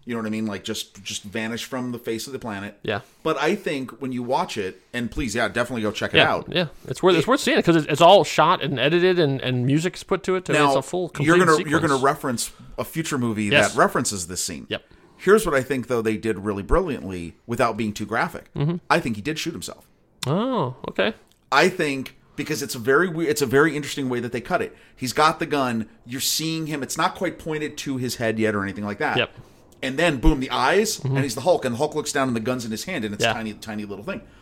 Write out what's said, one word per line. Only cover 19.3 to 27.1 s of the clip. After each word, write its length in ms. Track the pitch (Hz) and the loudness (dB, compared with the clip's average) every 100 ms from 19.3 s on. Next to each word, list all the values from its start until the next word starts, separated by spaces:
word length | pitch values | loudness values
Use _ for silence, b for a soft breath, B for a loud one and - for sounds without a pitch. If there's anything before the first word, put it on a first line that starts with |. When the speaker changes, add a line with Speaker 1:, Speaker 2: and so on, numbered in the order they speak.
| 160 | -6
Speaker 1:
shoot 120 | 165 | -6
himself. 360 | 127 80 - _ _ _ _ - | -8 -10 -14 _ _ _ _ -2
Speaker 2:
Oh, 480 | 165 240 247 127 127 - | 0 0 -2 -2 -6 -6
okay. 260 | - 196 220 _ _ _ | -2 -2 -2 _ _ _
Speaker 1:
I 180 | 135 175 | 4 4
think 460 | - 151 135 123 - _ - | 2 -2 -4 -8 -14 _ -10
because 260 | 143 147 | -6 -4
it's 140 | 139 131 | -6 -4
a 40 | |
very 300 | 113 139 185 | 2 4 4
we-, 180 | 160 160 | 0 -2
it's 140 | 151 | 0
a 60 | 131 | 2
very 280 | 131 160 147 | 4 4 2
interesting 340 | 139 - 131 | -6 -4 -2
way 100 | 123 | -2
that 120 | 117 | -4
they 80 | 120 | -6
cut 200 | - 175 | -2 -2
it. 160 | 101 b b - | -2 b b -8
He's 180 | 127 | -4
got 260 | 131 151 160 | 2 2 2
the 80 | 160 | -2
gun. 420 | 143 127 113 110 b - | 0 0 -2 -6 b -14
You're 160 | 131 | -6
seeing 460 | - - 160 160 156 | -2 -2 -2 -4 -4
him. 160 | 151 | -6
It's 160 | 127 - | -4 -2
not 160 | 175 | -2